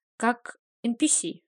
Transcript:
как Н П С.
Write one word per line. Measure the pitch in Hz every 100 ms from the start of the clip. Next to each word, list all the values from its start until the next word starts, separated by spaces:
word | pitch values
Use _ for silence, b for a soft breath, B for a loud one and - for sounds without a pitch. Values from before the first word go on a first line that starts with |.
| _ -
как | 226 247 - - _ _
Н | 233
П | 233 302
С. | - 165 -